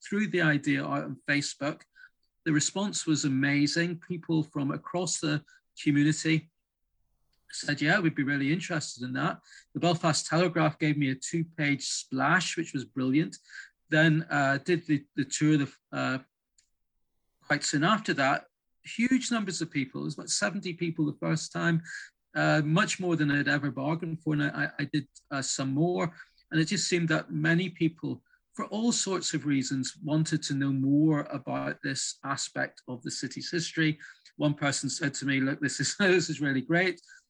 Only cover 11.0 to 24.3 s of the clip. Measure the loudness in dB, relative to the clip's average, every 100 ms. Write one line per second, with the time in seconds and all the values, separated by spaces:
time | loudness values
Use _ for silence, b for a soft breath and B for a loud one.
11 | 0 -2 -4 -4 -4 -2 0 0 -2 -6
12 | -4 0 2 2 0 -4 -4 -4 -6 -2
13 | 2 2 0 -4 B B B _ -2 4
14 | 6 4 2 0 2 0 0 0 2 -2
15 | -2 -6 -4 0 4 4 2 -6 -10 -6
16 | -4 -4 -8 _ _ _ _ _ _ _
17 | _ _ _ _ -4 -2 0 2 2 2
18 | 0 0 2 0 -4 _ _ _ -12 -2
19 | 2 2 2 -2 -2 -4 -4 -4 -4 -4
20 | -6 -6 -4 0 0 -2 -6 -4 -4 0
21 | -2 -2 -2 -2 -2 -2 2 2 0 B
22 | B _ _ 0 2 4 4 2 2 0
23 | 0 2 2 2 2 0 -2 -2 -2 -2
24 | -4 -4 -2